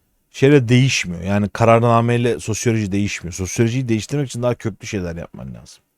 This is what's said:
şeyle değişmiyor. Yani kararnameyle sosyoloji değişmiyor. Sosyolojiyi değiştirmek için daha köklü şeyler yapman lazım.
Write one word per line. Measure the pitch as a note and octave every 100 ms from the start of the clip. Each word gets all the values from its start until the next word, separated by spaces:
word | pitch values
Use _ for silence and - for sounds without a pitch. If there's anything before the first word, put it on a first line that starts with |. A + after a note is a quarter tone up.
| _ _ _
şeyle | - C3+ D3 A#2
değişmiyor. | B2 C3 - F2+ F2
Yani | F#2 G2+ G2+
kararnameyle | - A#2 A#2 A#2+ A#2 A#2 A#2+ A#2+ F2
sosyoloji | - G#2 A#2+ A2+ G#2
değişmiyor. | G2 G2+ - E2
Sosyolojiyi | F2 F2+ - A#2 B2+ B2+
değiştirmek | A2+ - C#3+ C3+
için | B2
daha | B2 A#2+
köklü | A2+ F#2 -
şeyler | G#2 F2 E2
yapman | C2+ - B1+
lazım. | A#1 - - _